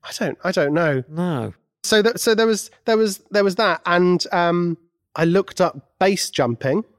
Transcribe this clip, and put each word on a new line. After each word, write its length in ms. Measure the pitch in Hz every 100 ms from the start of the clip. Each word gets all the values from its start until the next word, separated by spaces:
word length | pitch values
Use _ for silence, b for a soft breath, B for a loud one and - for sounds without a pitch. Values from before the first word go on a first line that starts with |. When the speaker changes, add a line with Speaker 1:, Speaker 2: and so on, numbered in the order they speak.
Speaker 1:
I 60 | - -
don't, 220 | 185 -
I 80 | 175
don't 220 | 185 143
know. 280 | 151 165 139 127
Speaker 2:
No. 460 | 156 180 147 107 - _ _
Speaker 1:
So 180 | - 214
that, 180 | 208 226
so 140 | -
there 120 | 220 226
was, 240 | 214 - b
there 140 | - 220
was, 200 | 220 196 _
there 120 | 208
was 100 | 202 180
that. 240 | 214 165 -
And, 380 | 175 180 175 -
um, 440 | 180 175 175 175 165 _ _ _ -
I 60 |
looked 380 | 165 185 190 -
up 360 | 175 143 _ _
base 300 | 185 196 -
jumping 560 | - 127 117 135 165 226